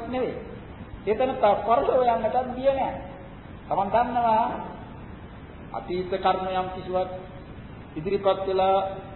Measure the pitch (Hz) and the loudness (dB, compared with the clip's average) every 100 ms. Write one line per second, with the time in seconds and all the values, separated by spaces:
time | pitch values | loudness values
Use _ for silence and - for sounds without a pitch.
0 | - 254 202 - - - - - - - | -4 -2 -2 -4 -10 -12 -14 -14 -14 -6
1 | - 214 262 240 208 196 202 247 - 262 | 0 2 2 4 4 4 4 4 6 4
2 | 247 226 220 247 247 240 269 269 220 - | 4 4 2 0 -2 2 2 2 0 -4
3 | - - - - - - - 160 196 208 | -10 -14 -14 -16 -14 -16 -2 0 2 2
4 | 247 247 233 220 240 226 - - - - | 4 2 4 4 2 -2 -8 -10 -14 -14
5 | - - - - - - - - - 180 | -14 -14 -14 -16 -16 -14 -10 -8 -4 -4
6 | 180 190 185 185 190 185 185 185 175 185 | -2 2 4 2 0 0 -2 -6 -2 0
7 | 185 - - - - - - - - 156 | 0 -6 -10 -14 -14 -14 -14 -14 -10 -6
8 | 175 196 196 190 190 190 190 196 190 - | -2 2 4 2 2 4 4 4 2 -6
9 | - | -12